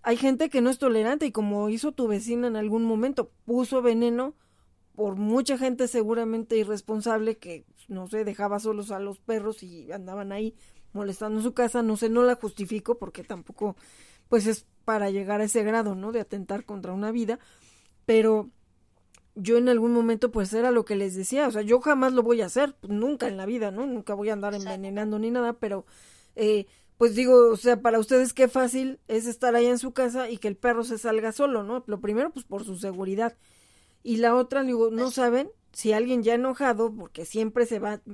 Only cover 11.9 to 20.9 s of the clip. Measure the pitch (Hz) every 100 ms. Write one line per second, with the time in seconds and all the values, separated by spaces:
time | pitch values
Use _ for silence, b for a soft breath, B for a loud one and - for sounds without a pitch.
11.9 | 214 226 233 247 247 214 - 196 214 190
12.9 | 233 190 - 170 196 - 208 208 185 B
13.9 | B B B _ 233 208 214 _ _ -
14.9 | 220 202 196 196 208 214 233 214 226 214
15.9 | 185 202 226 202 202 180 196 - 202 180
16.9 | 185 208 233 220 226 b b b b b
17.9 | _ - 220 220 214 214 _ _ _ _
18.9 | _ _ _ _ - 190 233 247 240 233
19.9 | 240 233 226 240 226 190 220 247 240 220